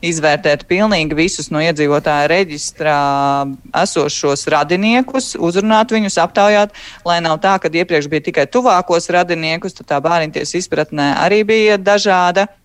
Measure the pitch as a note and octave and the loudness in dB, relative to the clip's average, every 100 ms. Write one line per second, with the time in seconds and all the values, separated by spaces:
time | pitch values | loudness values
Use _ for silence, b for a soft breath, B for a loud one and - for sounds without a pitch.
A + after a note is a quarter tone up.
0 | E3+ D#3+ D3+ D3 D#3 D3 - F3+ G#3+ G3 | -4 -2 0 0 0 -2 0 0 2 0
1 | D#3 D3+ E3 - D3+ D#3 D#3+ D3+ D3 D3 | -2 0 -2 -2 -6 -2 -2 0 0 0
2 | D#3+ D3 D3 E3+ F#3+ D3 - - D#3 D3 | 0 0 2 2 0 -4 -10 -4 -2 0
3 | C#3+ C#3 C#3 C#3 C#3 C3+ - - F#3 - | 0 0 0 0 -4 -8 -6 -2 -2 0
4 | D3 - D3+ C#3 - D3+ D3 F3+ G#3+ A#3+ | -2 -2 -2 -2 0 0 0 0 2 2
5 | B3+ C4 B3+ - E3+ F3+ G#3 A3 A3+ A3 | 0 -4 -6 -4 -2 0 2 2 2 0
6 | G3+ F3+ F3 - G3+ G#3 G#3 B B B | 0 0 0 2 4 4 2 B B B
7 | E3+ E3+ E3 D#3 F#3+ G3 E3 E3 - D#3+ | -2 -2 0 0 0 0 0 -2 0 0
8 | D3 D#3 D3 E3 C#3 A#3+ B3+ F3+ F3+ E3+ | 0 -4 -2 -2 0 2 2 2 2 -2
9 | - F3 F3 E3 D#3+ E3 E3 - - C#3+ | 0 0 0 -2 -2 -4 -6 -12 -4 -2
10 | D3+ E3+ D#3 D3+ - F3 F3+ D3+ D3+ D3+ | 0 0 -2 -6 -6 -6 -4 -4 -4 -2
11 | C#3+ - E3+ G#3 G#3+ A3 G#3+ G#3 F#3+ G#3 | -2 0 2 2 2 2 2 2 2 2
12 | G#3 F#3 F3+ F3+ G3+ - | 2 2 2 0 -2 -6